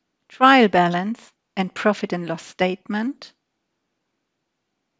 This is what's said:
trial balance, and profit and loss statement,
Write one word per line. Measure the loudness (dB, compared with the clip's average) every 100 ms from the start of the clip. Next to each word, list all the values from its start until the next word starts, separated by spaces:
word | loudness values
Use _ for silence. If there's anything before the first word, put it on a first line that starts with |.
| _ _ _
trial | 2 4 6 4
balance, | 2 2 0 -4 -10 -14 _ _ -6
and | -6 -2
profit | -2 -2 -6
and | -8 -8
loss | -10
statement, | -12 -4 -4 -4 -8 -6 -6 -8 -18 _ _ _ _ _ _ _ _ _ _ _ _ _ _ _ _